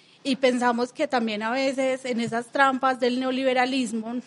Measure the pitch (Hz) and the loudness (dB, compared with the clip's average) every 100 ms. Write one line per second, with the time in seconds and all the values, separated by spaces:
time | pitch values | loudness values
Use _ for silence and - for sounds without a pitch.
0 | _ _ 277 254 254 247 247 233 247 - | _ _ -4 2 2 2 0 0 -4 -4
1 | 302 254 226 208 220 254 269 262 262 262 | -2 0 0 -2 -4 -2 -2 0 -2 -2
2 | 254 233 233 226 233 285 277 262 262 254 | -4 -4 -2 -4 -2 2 4 4 0 2
3 | 247 247 262 254 269 254 254 269 240 226 | 0 0 -2 0 2 2 2 0 -2 -4
4 | 220 247 | -6 -8